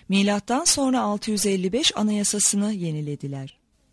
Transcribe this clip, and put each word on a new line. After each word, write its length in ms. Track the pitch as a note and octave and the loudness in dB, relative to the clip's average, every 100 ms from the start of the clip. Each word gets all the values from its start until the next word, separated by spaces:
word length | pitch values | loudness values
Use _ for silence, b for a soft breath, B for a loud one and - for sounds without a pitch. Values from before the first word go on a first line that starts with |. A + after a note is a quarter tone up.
| B | B
milattan 540 | G3 G3+ G3+ - B3+ | 2 4 2 0 0
sonra 380 | F4 C#4+ C4 B3+ | 2 2 2 2
altı 300 | G#3 G#3 - | 0 -2 -2
yüz 140 | G#3 G3+ | -2 0
elli 280 | G3 F#3 | 0 0
beş 240 | A#3 D#4+ - | 0 0 0
anayasasını 760 | G#3+ G#3 G3+ G#3 - G3+ G#3 | 0 0 0 0 2 2 0
yenilediler. 840 | G#3 E3 D3+ D3 C#3+ C#3+ C#3 C3+ - _ _ _ | -2 -4 -4 -6 -6 -8 -8 -12 -16 _ _ _